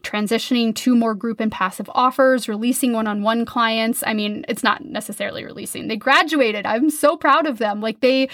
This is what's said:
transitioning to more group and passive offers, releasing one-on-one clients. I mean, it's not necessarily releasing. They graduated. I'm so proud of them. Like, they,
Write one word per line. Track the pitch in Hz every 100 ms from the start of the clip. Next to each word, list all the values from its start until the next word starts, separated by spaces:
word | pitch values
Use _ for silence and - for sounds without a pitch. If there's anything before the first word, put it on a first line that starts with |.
transitioning | - 208 208 226 - 240 226 220
to | 254
more | 240 226
group | 208 233 226
and | 220
passive | - 190 - 202
offers, | - 254 254 262 254 220
releasing | 208 240 254 254
one-on-one | 226 220 208 208 233
clients. | 233 247 226 226 226 247 -
I |
mean, | 220 208 208 -
it's | 233
not | 226 -
necessarily | - - - 208 202 -
releasing. | - - 202 - -
They | 220
graduated. | 262 294 339 302 233 208
I'm | 190 220 302
so | 294 294 330
proud | 302 294 311
of | 233
them. | 214 208
Like, | 220 220
they, | 254 262 262